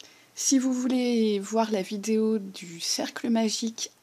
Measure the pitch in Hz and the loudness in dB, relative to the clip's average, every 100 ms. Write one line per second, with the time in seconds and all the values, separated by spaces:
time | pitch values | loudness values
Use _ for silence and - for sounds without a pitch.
0 | - - _ - - 277 262 247 247 254 | -20 -20 _ -4 2 2 2 0 0 2
1 | 247 233 220 202 196 220 220 208 185 208 | 2 4 4 2 0 0 2 0 -2 -6
2 | 208 220 220 220 196 190 175 170 - - | 0 2 2 0 -4 -12 -16 -8 -4 -4
3 | - - 247 226 220 214 226 226 - _ | -4 -6 0 2 2 0 -6 -6 -12 _